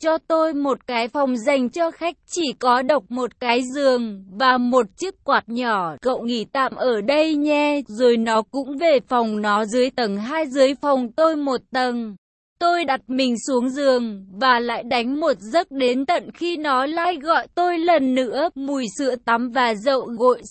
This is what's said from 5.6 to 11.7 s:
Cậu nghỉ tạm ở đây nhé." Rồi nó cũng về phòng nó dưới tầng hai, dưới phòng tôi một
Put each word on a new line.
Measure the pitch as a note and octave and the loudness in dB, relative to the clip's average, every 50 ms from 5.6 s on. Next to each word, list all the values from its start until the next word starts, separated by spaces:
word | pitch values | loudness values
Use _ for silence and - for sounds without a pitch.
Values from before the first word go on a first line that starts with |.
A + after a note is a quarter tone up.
| B3+ A#3 A3 G3 F3 E3 D3+ C3 | -2 0 0 0 -2 -4 -6 -4
Cậu | - B3 B3+ - | -2 -2 -2 -2
nghỉ | G#3+ A#3 B3 A#3 G#3 - | -4 -4 -4 -4 -6 -4
tạm | - C#4 C4 B3 G#3+ | -2 -2 -2 -2 -2
ở | - A3 B3+ A#3 G#3 | -2 0 0 0 0
đây | G3+ A#3 C#4+ D4+ D#4 D#4+ D#4 | 0 2 2 2 2 2 0
nhé." | D4 D4 D4+ D4 D4 D4 D4 D4 C#4+ B3+ | 0 2 2 2 2 2 2 0 -2 -4
Rồi | - G#3 G#3+ B3+ A#3+ A#3+ | -8 -4 2 4 4 4
nó | A#3 A3+ A#3 A3+ A3 | 4 2 2 0 0
cũng | A3 - - C4+ F3+ B3 C#4+ C4+ | 0 -2 -6 -8 -6 -6 -4 0
về | E4+ E4 D4 B3 - _ | 2 4 4 4 2 _
phòng | B3+ A#3+ A#3 A3 G#3+ G#3+ | 0 0 0 0 -2 -2
nó | G#3 G#3 G#3 G#3 A3+ | 0 0 2 0 0
dưới | G#3 A3 B3+ B3 C4+ | 0 2 0 0 0
tầng | - - A#3+ G#3 G3 | 0 -2 -2 -2 -2
hai, | G3+ G#3+ B3 D4+ D#4+ D#4 | -4 -6 -4 -4 -4 -4
dưới | C4+ B3 C#4+ C4 C4+ C#4+ - | -2 2 4 4 4 2 0
phòng | - C#4+ C#4 C4 B3 A3+ - | 0 0 0 0 0 -4 0
tôi | - D#4+ D#4+ D#4+ | 2 2 2 2
một | D4+ C#4+ C#4 B3+ A#3 - _ | 0 -2 -2 -2 -4 -6 _